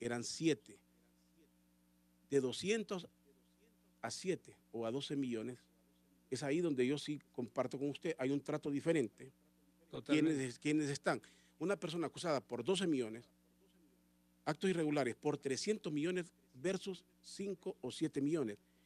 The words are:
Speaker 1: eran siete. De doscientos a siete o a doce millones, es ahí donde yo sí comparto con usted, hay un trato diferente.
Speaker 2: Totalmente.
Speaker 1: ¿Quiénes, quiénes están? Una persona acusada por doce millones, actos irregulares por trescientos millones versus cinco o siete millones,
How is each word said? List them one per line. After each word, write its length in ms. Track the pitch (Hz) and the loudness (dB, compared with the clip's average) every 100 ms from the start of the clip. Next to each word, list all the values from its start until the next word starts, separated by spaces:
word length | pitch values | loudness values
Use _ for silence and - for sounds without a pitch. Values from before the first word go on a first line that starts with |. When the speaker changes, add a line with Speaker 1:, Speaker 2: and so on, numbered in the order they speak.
Speaker 1:
eran 240 | 117 120 | -4 -2
siete. 540 | 113 - 160 143 - - _ _ _ _ _ _ - _ _ _ _ _ _ _ _ | -4 0 2 2 -2 -20 _ _ _ _ _ _ -20 _ _ _ _ _ _ _ _
De 100 | 139 | 2
doscientos 640 | 127 117 185 220 202 196 170 _ _ - _ _ _ _ _ _ | 2 -2 0 -2 -2 -6 -8 _ _ -20 _ _ _ _ _ _
a 100 | 117 | -8
siete 460 | - 185 165 - - _ | -4 -2 -4 -4 -20 _
o 140 | 117 113 | -6 -2
a 40 | |
doce 240 | 127 143 | -2 -2
millones, 440 | 143 131 113 113 123 _ _ _ _ _ _ _ | -2 0 -2 -4 -10 _ _ _ _ _ _ _
es 120 | 131 | -4
ahí 180 | 143 160 | 0 2
donde 260 | 175 131 127 | 2 2 2
yo 100 | 147 | 0
sí 240 | - 147 - | -4 -8 -8
comparto 460 | - 120 - 123 135 | -8 -4 -2 -2 -2
con 120 | 143 | -4
usted, 240 | 135 170 - | -2 -4 -2
hay 120 | 131 | 0
un 100 | 143 | 0
trato 300 | - 147 156 | 0 -4 -2
diferente. 600 | 143 156 165 110 - 131 - _ _ _ _ _ | 0 2 2 2 -4 -18 -20 _ _ _ _ _
Speaker 2:
Totalmente. 420 | - 117 151 156 | -12 2 4 4
Speaker 1:
¿Quiénes, 240 | 147 131 - | 2 0 -2
quiénes 300 | 147 151 143 | 2 2 2
están? 320 | 143 - 123 - - _ _ | 0 0 0 -2 -20 _ _
Una 180 | 170 196 | 0 0
persona 300 | 175 170 151 | -2 -2 -4
acusada 340 | 139 175 139 | -2 0 2
por 240 | - 120 | 0 -4
doce 220 | 117 190 185 | 0 2 2
millones, 420 | 139 110 113 - _ _ _ _ _ _ _ _ _ _ _ - | 2 0 -6 -14 _ _ _ _ _ _ _ _ _ _ _ -4
actos 240 | 156 190 | 0 2
irregulares 460 | 170 151 147 120 110 | 2 2 4 2 0
por 200 | 151 147 | 0 0
trescientos 560 | 135 127 - 214 180 | 0 0 2 0 0
millones 400 | 147 160 185 170 _ _ | 0 0 0 -4 _ _
versus 500 | 131 165 190 196 180 - _ | -4 -2 0 -4 -10 -14 _
cinco 560 | - - 202 98 185 - | -16 -6 -6 -4 -8 -8
o 80 | 127 | -8
siete 320 | - 160 143 | -2 -2 0
millones, 340 | 139 165 117 104 _ _ | 0 2 0 -4 _ _